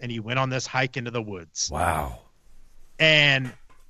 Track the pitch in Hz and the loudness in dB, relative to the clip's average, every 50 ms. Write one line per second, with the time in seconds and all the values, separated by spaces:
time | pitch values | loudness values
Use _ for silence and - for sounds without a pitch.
0 | - 120 117 113 104 110 123 131 131 131 127 127 - - - 131 131 131 - 135 | -8 -6 -6 -6 -4 -2 0 0 0 0 0 -2 -4 -2 -2 -2 -2 -2 -2 -6
1 | 120 120 117 120 110 104 101 90 82 80 - - - - - - 87 87 80 78 | -8 -6 -6 -6 -6 -6 -8 -10 -12 -12 -8 -6 -6 -4 -2 0 0 0 0 0
2 | 76 67 57 - - _ _ _ _ - - - - - - - - - - - | -2 -6 -8 -12 -18 _ _ _ _ -20 -20 -20 -20 -20 -20 -20 -20 -12 -2 2
3 | 160 160 156 151 147 147 135 135 131 123 - - - - - - - - | 4 6 6 6 6 6 4 2 0 -4 -8 -14 -20 -20 -20 -20 -20 -14